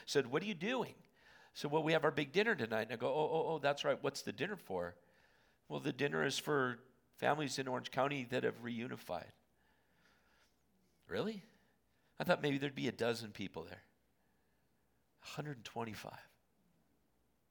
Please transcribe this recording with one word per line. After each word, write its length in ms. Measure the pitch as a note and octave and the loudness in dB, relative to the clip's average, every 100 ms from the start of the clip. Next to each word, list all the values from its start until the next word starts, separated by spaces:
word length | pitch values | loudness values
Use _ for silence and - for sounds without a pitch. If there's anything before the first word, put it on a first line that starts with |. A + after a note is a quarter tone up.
| - | 0
said, 220 | C#3+ A#2+ | 2 2
"What 160 | D3 | 0
are 20 | G3+ | -2
you 80 | |
doing?" 400 | F3+ G3 B3+ D#3+ - - _ - - - | -4 -2 -2 -4 -8 -20 _ -20 -20 -18
So, 140 | - D3 | -6 0
"Well, 140 | D3+ | 2
we 100 | D#3 | 4
have 120 | D#3+ | 6
our 80 | D3 | 6
big 180 | C#3+ C#3 | 4 2
dinner 240 | F3+ A3 | 4 4
tonight." 280 | F3+ A2+ A2 | 4 2 0
And 100 | A2 | 0
I 40 | A#2+ | 0
go, 120 | C3 | 2
"Oh, 220 | C#3+ D3+ | 2 2
oh, 120 | D#3+ C#3 | 2 2
oh, 100 | D#3+ | 2
that's 260 | C#3+ C#3+ | 2 2
right. 160 | D3 C3+ | 2 2
What's 220 | C#3 C#3 | 0 -2
the 100 | - | -4
dinner 220 | G#2 F3 | -2 -2
for?" 400 | F#3+ - F#2 F2 F2+ - - - _ _ _ - | -4 -4 -2 -4 -6 -20 -20 -20 _ _ _ -8
"Well, 120 | D3 | -4
the 120 | C#3 | -4
dinner 320 | C3 C#3 D#3+ | 0 0 2
is 140 | D3 B2+ | 0 0
for 400 | - D3 B2+ A#2 - _ _ - | 2 2 2 -2 -10 _ _ -2
families 420 | B2+ D3 C#3+ C#3 | 2 2 0 -2
in 80 | C3 | -2
Orange 240 | B2+ B2 | -4 -2
County 340 | - C#3 C#3+ A#2+ | 2 2 2 -2
that 140 | B2 | 0
have 180 | B2 A2 | 0 0
reunified." 720 | A#2+ A#2 B2+ A#2+ - F2 - - _ _ _ _ _ _ _ _ _ _ _ _ _ _ _ _ - | -4 -4 -4 -6 -6 -6 -6 -18 _ _ _ _ _ _ _ _ _ _ _ _ _ _ _ _ -4
"Really? 340 | F#2+ F#3+ G#3+ - _ _ _ _ _ _ - | -2 -2 -4 -12 _ _ _ _ _ _ -4
I 40 | |
thought 160 | - E3+ | 0 2
maybe 160 | D3 C#3 | 2 0
there'd 180 | C#3+ | -2
be 120 | C3+ C#3 | -2 -2
a 60 | |
dozen 400 | - A2+ A2+ A2+ | 0 0 0 -4
people 320 | G2+ F#2+ E2 | -8 -8 -8
there." 180 | F2 G2 - _ _ _ _ _ _ _ _ _ _ _ _ _ | -10 -12 -18 _ _ _ _ _ _ _ _ _ _ _ _ _
Hundred 380 | - - D3+ B2+ | -12 -8 -6 -8
and 80 | |
twenty-five. 640 | G2+ A#2 A2+ G2+ G#2 - - _ _ _ _ _ _ _ _ _ _ _ _ | -8 -4 -4 -6 -10 -12 -18 _ _ _ _ _ _ _ _ _ _ _ _